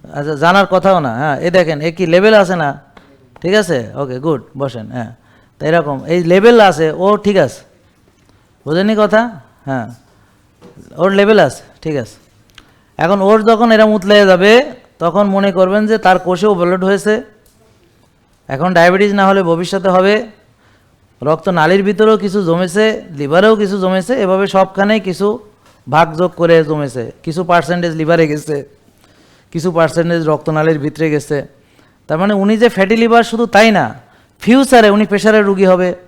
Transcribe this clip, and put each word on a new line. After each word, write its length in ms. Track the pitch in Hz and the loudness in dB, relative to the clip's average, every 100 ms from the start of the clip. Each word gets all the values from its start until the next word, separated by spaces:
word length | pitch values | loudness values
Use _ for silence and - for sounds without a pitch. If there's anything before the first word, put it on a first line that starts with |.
| - | -14
আচ্ছা, 220 | 151 147 | -10 -8
জানার 300 | 147 165 190 | -2 2 2
কথাও 340 | 190 185 196 185 | 2 0 2 0
না, 160 | 139 | -2
হ্যাঁ। 240 | 113 151 135 | -4 -4 -4
এ 120 | 165 | 0
দেখেন, 300 | 180 160 147 | 0 0 -4
এ 100 | 165 | -6
কি 160 | 170 170 | -4 0
লেভেল 260 | 175 208 | 2 4
আছে 220 | 220 180 | 4 2
না? 240 | 180 147 151 _ - _ _ _ _ | -2 -4 -6 _ -20 _ _ _ _
ঠিক 120 | 170 | -2
আছে, 380 | 214 175 143 107 | -2 -2 -4 -6
ওকে, 240 | 120 139 127 | -10 -10 -6
গুড, 220 | 156 139 - 135 | -4 -6 -8 -10
বসেন, 340 | 139 117 107 | -10 -10 -12
হ্যাঁ। 240 | 123 110 117 _ _ _ _ | -12 -12 -16 _ _ _ _
তো 60 | |
এরকম, 400 | 147 170 147 135 | -2 -2 -2 -8
এই 180 | 143 175 | -4 -4
লেভেল 360 | 165 185 220 240 | 2 4 4 6
আছে, 320 | 196 151 160 | 4 2 -2
ও 260 | 156 190 208 | 0 -2 0
ঠিক 200 | 202 190 | 0 0
আছে, 240 | 131 - _ _ _ _ _ _ _ _ _ _ | 0 -4 _ _ _ _ _ _ _ _ _ _
বোঝেননি 300 | 139 165 202 214 | -6 -2 0 0
কথা? 440 | 208 214 233 185 _ _ | 2 2 -2 -10 _ _
হ্যাঁ, 220 | 139 131 113 120 _ _ _ _ _ _ - - - 151 | -8 -8 -8 -16 _ _ _ _ _ _ -20 -20 -20 -4
ওর 140 | 185 | 0
লেভেল 280 | 196 202 214 | 2 2 2
আছে, 240 | 147 - - _ | 2 -2 -20 _
ঠিক 140 | 160 | -8
আছে। 200 | 147 110 - _ _ _ - _ _ _ - | -6 -8 -16 _ _ _ -20 _ _ _ -4
এখন 240 | 170 196 | -2 0
ওর 220 | 196 220 | 2 2
যখন 280 | 214 220 233 | 2 2 4
এরম 220 | 220 214 | 4 4
উতলাইয়া 320 | 214 190 208 | 2 2 4
যাবে, 460 | 196 180 196 233 294 - _ _ | 4 4 4 4 2 -12 _ _
তখন 280 | 165 175 202 | -4 0 0
মনে 240 | 196 196 | 0 -2
করবেন 360 | 180 185 208 214 | 0 0 0 0
যে 100 | 220 | 0
তার 220 | 185 180 | 2 0
কোষে 280 | 175 180 208 | 0 -2 0
ওভারলোড 360 | 185 175 185 | 0 0 0
হয়েছে। 380 | 185 196 208 220 269 _ _ _ _ _ _ _ _ _ _ _ - | 0 -2 -2 -4 -6 _ _ _ _ _ _ _ _ _ _ _ -12
এখন 260 | 135 180 | -4 0
ডায়াবেটিস 400 | 175 175 185 202 | 4 4 4 0
না 140 | 202 190 | 2 2
হলে 160 | 196 | 2
ভবিষ্যতে 460 | 170 165 180 196 190 | 0 -2 -2 -4 0
হবে। 380 | 185 190 214 233 _ _ _ _ _ _ _ _ _ | 2 2 -2 -6 _ _ _ _ _ _ _ _ _
রক্তনালীর 600 | 135 160 196 175 156 196 | -4 -2 -2 0 2 2
ভিতরেও 340 | 196 208 220 214 | 0 0 2 2
কিছু 260 | 196 202 | -2 -4
জমেছে, 580 | 170 170 185 190 220 214 - | -2 -2 -2 0 -2 -2 -12
লিভারেও 440 | 143 143 170 214 | -10 0 2 2
কিছু 240 | 214 202 202 | 2 -2 -2
জমেছে, 340 | 185 190 180 | -2 -2 -2
এভাবে 340 | 262 190 190 196 | -2 0 0 0
সবখানেই 520 | 190 185 - 202 220 | 0 0 0 0 0
কিছু 400 | 190 165 202 233 - _ _ _ - | -4 -4 -4 -4 -12 _ _ _ -2
ভাগযোগ 420 | 147 165 156 180 | 0 0 0 -4
করে 320 | - 170 165 | -2 2 4
জমেছে। 480 | 151 151 143 123 117 - | 2 -4 -6 -8 -10 -12
কিছু 200 | 165 160 | -10 -8
পার্সেন্টেজ 520 | 175 175 151 175 175 | 0 0 0 -4 -4
লিভারে 320 | 160 156 170 156 | -4 0 0 0
গেছে, 420 | 151 151 143 131 _ _ _ _ _ _ _ _ | -2 -6 -8 -10 _ _ _ _ _ _ _ _
কিছু 200 | 165 175 | -6 -2
পার্সেন্টেজ 560 | 165 160 170 165 170 156 | 0 0 0 -2 -2 -2
রক্তনালীর 520 | 147 165 156 156 156 | -4 -4 -2 0 -2
ভিতরে 300 | 147 147 160 | -6 -4 -4
গেছে। 380 | 147 - 143 - _ _ _ _ _ - | -4 -4 -8 -8 _ _ _ _ _ -8
তার 100 | 156 | -4
মানে 160 | 202 | -2
উনি 240 | 202 202 220 | 0 0 2
যে 120 | 233 | 0
ফ্যাটি 280 | 185 196 226 | 0 -2 0
লিভার 260 | 226 233 | 2 2
শুধু 220 | 226 226 | 0 -4
তাই 260 | 233 196 226 | 0 4 4
না, 240 | 196 120 - _ _ _ _ | 2 -2 -8 _ _ _ _
ফিউচারে 500 | - 254 269 247 214 | 2 2 4 4 4
উনি 160 | 208 | 2
প্রেশারের 400 | 214 202 214 214 | 0 0 2 2
রুগী 200 | 202 190 | 2 2
হবে 280 | 190 180 180 - | 2 2 0 -6